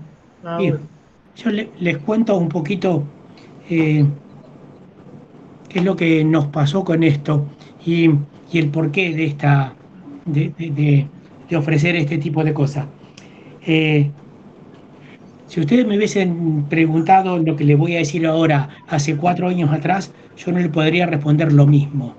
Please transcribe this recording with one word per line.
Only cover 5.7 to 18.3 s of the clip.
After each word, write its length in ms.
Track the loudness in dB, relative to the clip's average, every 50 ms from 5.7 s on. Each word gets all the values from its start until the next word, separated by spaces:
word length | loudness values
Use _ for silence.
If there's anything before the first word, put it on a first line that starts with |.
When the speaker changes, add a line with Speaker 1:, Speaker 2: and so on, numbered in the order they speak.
| -4 -2
Speaker 2:
es 60 | 0
lo 100 | 0 0
que 300 | 0 2 2 2 2 2
nos 220 | 2 2 2 0
pasó 360 | -2 -2 0 0 0 0 -2 0
con 200 | 0 0 2 2
esto 420 | 2 2 0 -2 -2 -2 -2 -2 -4 -8 -18 -20 -20 -18 -10 -4
y, 240 | -2 0 2 4 4 4 2 0 -4 -12 -20 -12 -4
y 80 | -2 -2
el 100 | -2 0
porqué 440 | -2 -2 -2 -2 -2 -2 -2 -2 -2
de 100 | -2 -2
esta, 480 | -4 -4 -2 2 2 2 2 0 -2 -8 -18 -20 -20 -20 -20 -20 -20 -18 -14 -8
de, 240 | -4 -2 -2 -2 -4 -6
de, 140 | -8 -8 -6
de, 360 | -4 -2 2 2 2 2 2 -2 -8 -20 -20 -20 -20 -18 -10 -4
de 60 | -4
ofrecer 400 | -2 -2 0 0 0 2 0 0
este 220 | 0 -2 -2 -4
tipo 260 | -4 -4 -2 -2 0 0
de 100 | 0 0
cosas. 320 | 0 -2 -2 -2 -6 -10 -10 -12 -20 -20 -20 -20 -20 -20 -20 -20 -20 -20 -20 -20 -10 -4
Eh, 460 | 0 0 2 2 2 2 2 2 0 -2 -10 -18 -20 -20 -20 -20 -20 -20 -20 -20 -20 -20 -20 -20 -20 -20 -20 -20 -20 -20 -20 -20 -20 -20 -20 -16
si 120 | -8 -4 -2
ustedes 280 | 0 2 2 2 2
me 100 | 2 0
hubiesen 680 | 0 0 0 0 0 0 0 0 -2 -2 0 0 -2 -2 -2
preguntado 680 | 0 0 2 2 2 0 2 4 4 4 4 2 0 0
lo 160 | 0 0 0
que 80 | 0 2
les 120 | 4 4
voy 200 | 4 2 2 0
a 40 | -2
decir 280 | -2 -2 -2 -2 0
ahora 420 | 0